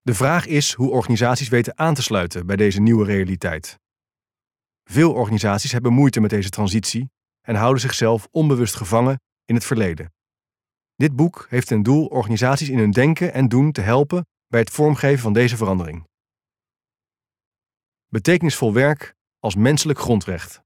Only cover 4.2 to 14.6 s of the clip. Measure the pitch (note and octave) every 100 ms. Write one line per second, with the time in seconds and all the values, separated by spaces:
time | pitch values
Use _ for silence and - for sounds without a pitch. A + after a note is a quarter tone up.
4.2 | _ _ _ _ _ _ _ - E3 B2
5.2 | A2 G#2+ G#2 G2+ - B2 B2 B2 C#3 A#2
6.2 | G#2+ G#2 G2 - G#2 G#2 G2 A#2 C3 _
7.2 | _ _ - A2 A#2 C3 A2 - A2+ A2+
8.2 | - - D#3 C3 A#2+ - F#2 A2+ B2 C3+
9.2 | _ _ _ A#2 - A2+ G2 D#2+ D#2 _
10.2 | _ _ _ _ _ _ _ _ D3+ C3
11.2 | E3+ - - B2 - A2 G#2 C#3+ D#3 B2+
12.2 | G#2+ A2+ B2 C#3 D3 C3 G#2+ G#2 C#3 D#3+
13.2 | F3+ - C3 A#2+ D3 D3 G2 A#2+ D3 F3
14.2 | E3+ _ _ A#2